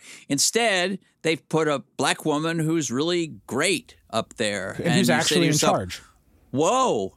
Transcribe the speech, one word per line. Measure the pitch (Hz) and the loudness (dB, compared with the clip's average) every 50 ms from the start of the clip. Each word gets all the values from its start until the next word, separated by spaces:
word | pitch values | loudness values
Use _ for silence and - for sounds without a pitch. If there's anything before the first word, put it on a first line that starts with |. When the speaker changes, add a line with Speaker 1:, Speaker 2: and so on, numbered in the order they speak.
| - - - - - - | -16 -20 -20 -16 -8 -4
Speaker 1:
Instead, | 143 135 - - - 226 240 220 196 180 175 190 196 - _ _ _ _ | -2 0 0 0 0 2 2 2 2 0 0 -2 -4 -8 _ _ _ _
they've | - 165 165 - - - | -2 -2 -2 -2 -2 -2
put | - 160 160 151 | 0 0 2 2
a | 143 131 - _ _ | 0 -2 -4 _ _
black | - 135 160 175 - - | 0 0 0 0 0 0
woman | 156 143 147 160 165 165 165 | -2 0 0 0 -2 -2 -2
who's | 156 156 165 165 143 131 | -2 0 0 -2 -2 -2
really | 120 135 156 170 180 175 165 151 120 98 - | -2 -2 -2 0 -2 -2 -4 -6 -8 -14 -10
great | - 110 131 160 202 180 - - - - _ _ _ | -6 -2 0 2 2 0 -2 -4 -10 -20 _ _ _
up | - 117 - - - | -4 -4 -4 -4 -4
there. | - 110 104 101 98 92 98 | -4 -2 -2 -2 -4 -6 -8
Speaker 2:
And | 104 - - | -8 -4 -2
Speaker 1:
And | 175 151 | 0 2
Speaker 2:
who's | - | 2
Speaker 1:
you | - | 4
say | - | 4
to | 156 151 | 2 2
Speaker 2:
actually | 160 - - - | 2 2 2 2
in | - 143 | 2 2
Speaker 1:
yourself, | 147 - 156 151 185 | 2 2 2 2 2
Speaker 2:
charge. | 127 95 87 - - - - _ _ _ _ _ _ _ _ | 0 -2 -6 -10 -14 -16 -20 _ _ _ _ _ _ _ _
Speaker 1:
"Whoa." | - 131 160 185 240 262 262 220 151 110 95 95 - | -2 0 2 2 2 2 2 2 2 0 -2 -4 -6